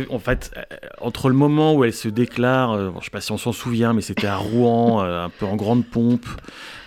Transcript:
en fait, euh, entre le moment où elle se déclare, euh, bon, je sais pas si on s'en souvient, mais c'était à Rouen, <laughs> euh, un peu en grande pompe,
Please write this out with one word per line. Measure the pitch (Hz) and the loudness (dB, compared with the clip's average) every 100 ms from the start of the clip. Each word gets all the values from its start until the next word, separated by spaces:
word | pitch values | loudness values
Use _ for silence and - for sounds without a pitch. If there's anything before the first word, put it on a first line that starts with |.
| 131 | 0
en | 123 | -4
fait, | - 123 - - | -2 -2 -4 -14
euh, | - - - - | -16 -16 -18 -8
entre | 120 - 135 | -8 0 2
le | |
moment | 131 147 151 156 | 4 4 4 4
où | 151 | 4
elle | 120 | 4
se | 113 117 | 0 -2
déclare, | 107 120 - 123 131 127 | 0 0 2 2 2 0
euh, | 107 98 | 0 -4
bon, | 85 | -6
je | - | -10
sais | |
pas | 104 | -10
si | - | -6
on | 107 | -4
s'en | 123 | -4
souvient, | 113 127 117 117 | -4 -4 0 2
mais | 113 | 2
c'était | - 98 101 | -2 -4 -2
à | 98 | -2
Rouen, | 101 117 120 117 117 110 | 0 2 4 4 4 2
<laughs> | |
euh, | 92 87 87 | 0 -2 -6
un | |
peu | - 101 | -6 -4
en | 104 | -2
grande | 107 120 | 2 0
pompe, | 113 117 117 120 - - - - - - | 0 0 2 2 -2 -14 -16 -18 -18 -18